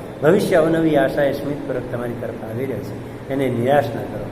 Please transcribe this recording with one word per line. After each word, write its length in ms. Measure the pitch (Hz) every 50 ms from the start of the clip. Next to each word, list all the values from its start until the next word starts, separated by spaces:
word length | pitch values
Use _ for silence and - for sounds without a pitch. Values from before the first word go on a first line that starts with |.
| - - - -
ભવિષ્ય 340 | 131 151 185 208 190 - 185
અવનવી 400 | 170 156 165 165 165 165 160 151
આશાએ 360 | 139 135 131 - 151 143 135
સ્મિતપૂર્વક 500 | 143 - 139 139 147 143 - 135 127 123 123 -
તમારી 200 | 123 120 123 120 117 113
તરફ 300 | 123 113 117 - 110 110
આવી 160 | 113 120 135
રહ્યો 160 | 131 120 104
છે, 460 | - - - - - - - - - -
એને 160 | 135 139 139 127
નિરાશ 360 | 120 120 120 131 143 143 -
ન 140 | - - -
કરો. 280 | - - - - - -